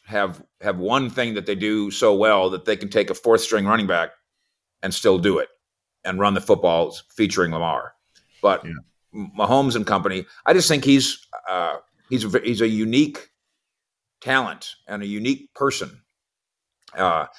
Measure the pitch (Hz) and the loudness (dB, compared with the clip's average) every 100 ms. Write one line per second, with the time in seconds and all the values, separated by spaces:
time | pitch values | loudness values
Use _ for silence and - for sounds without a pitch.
0 | - 107 98 80 - _ 104 90 92 131 | -6 -2 -2 -4 -18 _ -4 -2 0 0
1 | 127 104 117 107 92 98 107 107 104 95 | -2 -4 -4 -4 -4 -4 -2 -2 -2 0
2 | 113 98 110 104 92 92 - 104 101 107 | 2 4 4 4 2 -2 -4 -4 -2 -2
3 | 101 92 117 113 - 110 98 113 101 87 | 0 -2 2 2 2 0 2 0 2 -2
4 | 82 _ _ _ _ _ _ _ 95 92 | -2 _ _ _ _ _ _ _ -8 -2
5 | 107 95 95 82 65 _ _ _ _ _ | 2 4 2 0 -2 _ _ _ _ _
6 | 92 92 101 98 - 98 90 82 85 - | -8 0 2 2 2 2 4 2 0 -4
7 | - - 104 95 87 82 82 69 - _ | -12 -2 -2 0 -2 0 -4 -4 -8 _
8 | _ _ _ _ 101 92 82 78 - _ | _ _ _ _ 2 2 -4 -16 -18 _
9 | _ 107 95 104 107 131 139 117 104 101 | _ -14 -12 -2 2 4 2 0 0 -2
10 | 92 95 90 - - 180 165 151 135 139 | -2 -4 -8 -6 2 2 4 2 4 4
11 | 131 - _ - - 92 85 71 - _ | 4 -6 _ -16 -6 -4 -4 -6 -12 _
12 | - 127 107 104 113 117 113 110 110 120 | -8 -6 -2 -2 -2 0 0 0 0 2
13 | 151 143 - _ _ _ _ _ _ _ | 0 -2 -20 _ _ _ _ _ _ _
14 | _ _ - 131 113 78 - - - 104 | _ _ -2 -2 -2 -8 -16 -20 -12 -10
15 | 101 104 117 139 143 - 139 - - - | -8 -6 -4 -4 -6 -4 -4 -4 -8 -16
16 | _ _ _ _ _ _ _ _ _ - | _ _ _ _ _ _ _ _ _ -4
17 | 92 82 73 | 0 0 -4